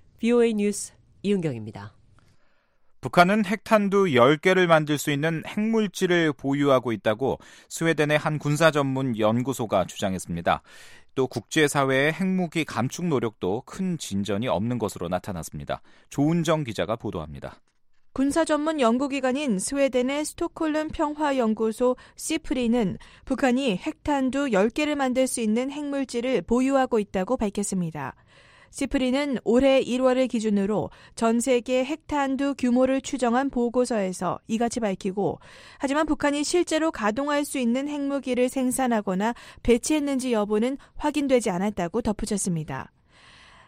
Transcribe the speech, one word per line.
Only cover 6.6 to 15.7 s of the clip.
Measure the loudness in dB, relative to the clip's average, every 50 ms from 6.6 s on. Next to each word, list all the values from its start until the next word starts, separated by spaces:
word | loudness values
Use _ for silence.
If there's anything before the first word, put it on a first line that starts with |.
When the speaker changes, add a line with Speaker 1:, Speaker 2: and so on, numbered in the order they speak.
| 4 4 4 4 4 0
Speaker 2:
있다고 | -4 -2 0 0 0 0 0 -2 -2 -2 -6 -14 -20 -20 -20 -12
스웨덴의 | -6 -2 0 0 2 2 2 2 2 0
한 | 0 0 -4 -2
군사 | -2 -2 0 4 4 4
전문 | 4 4 2 0 0 0 -2 -2 0 2
연구소가 | 2 2 4 2 0 0 -2 -4 -2 0 2 0 0
주장했습니다. | 0 -4 -6 -4 -4 -4 -4 -6 -6 -6 -4 0 0 0 0 -2 -10 -20 -20 -20 -20 -20 -20 -20 _ -4
또 | -2 -2
국제사회의 | -2 -2 -6 -8 -2 0 2 2 2 2 2 2 2 2 2 2 0 0
핵무기 | -2 -2 -2 0 0 -2 -2 -2 -4 -4
감축 | -4 -2 -4 -4 -4 -4 -4 -4 -2
노력도 | 0 0 0 -2 -4 -4 -4 -2 -2 -2 -6
큰 | -8 -8 -6 -4 -4 -4 -4
진전이 | -6 -6 -4 -4 -2 -2 -2 -2 -2 0
없는 | 0 0 0 -2 -2 -2
것으로 | -4 -4 -4 -4 -6 -4
나타났습니다. | -4 -4 -4 -6 -10 -10 -10 -10 -12 -12 -8 -8